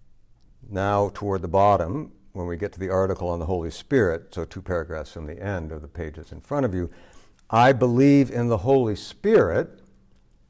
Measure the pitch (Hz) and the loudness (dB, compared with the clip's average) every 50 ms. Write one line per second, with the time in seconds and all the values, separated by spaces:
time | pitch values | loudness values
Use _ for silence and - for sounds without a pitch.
0 | - - - _ _ _ _ _ _ _ _ _ - 104 98 92 98 101 101 101 | -20 -20 -20 _ _ _ _ _ _ _ _ _ -18 -8 -4 -2 -2 0 2 0
1 | 104 95 - - 101 101 98 95 82 87 78 95 101 104 101 92 85 82 107 151 | 0 0 -2 -6 -6 -4 -4 -4 -4 0 2 4 6 6 6 4 2 -2 -4 -8
2 | 151 - - _ _ - - 98 87 87 87 85 101 101 - - 95 90 92 92 | -10 -12 -16 _ _ -18 -12 -10 -8 -8 -6 -6 -6 -8 -8 -8 -6 -2 0 0
3 | 95 95 95 82 90 87 85 85 82 82 92 87 82 82 - - - - 147 131 | 0 0 -2 -4 -4 -6 -4 -4 -4 -4 -4 -4 -4 -6 -10 -12 -8 -2 0 2
4 | 104 87 82 85 - - - 90 82 - - 98 - - 90 85 78 80 82 78 | 2 2 0 -2 -6 -12 -10 -10 -10 -10 -10 -14 -8 -6 -6 -6 -4 -6 -10 -10
5 | 76 - - 85 78 76 76 - 92 101 101 87 80 78 80 76 73 73 - 87 | -12 -12 -12 -14 -12 -12 -12 -10 -8 -8 -6 -6 -8 -8 -12 -12 -14 -14 -12 -10
6 | 82 78 76 80 78 - 80 76 - - 143 147 135 113 90 90 87 82 - - | -10 -10 -10 -14 -18 -16 -18 -18 -12 -6 -4 -2 -2 -2 -2 -2 -4 -6 -8 -14
7 | - - _ - - _ _ _ _ - 113 113 120 135 135 113 127 123 120 123 | -20 -20 _ -20 -20 _ _ _ _ 0 4 6 6 6 6 4 2 2 4 4
8 | 139 143 143 143 135 127 - 120 120 117 113 98 82 127 139 135 123 110 104 - | 6 6 8 6 4 4 0 -4 -2 0 0 0 2 2 2 4 4 2 -2 -4
9 | - - - - - 202 226 185 113 87 82 113 165 - - - - _ _ _ | -8 -16 -16 -6 -2 4 4 4 4 4 2 0 -2 -4 -8 -20 -20 _ _ _
10 | _ _ _ _ _ _ _ _ _ _ | _ _ _ _ _ _ _ _ _ _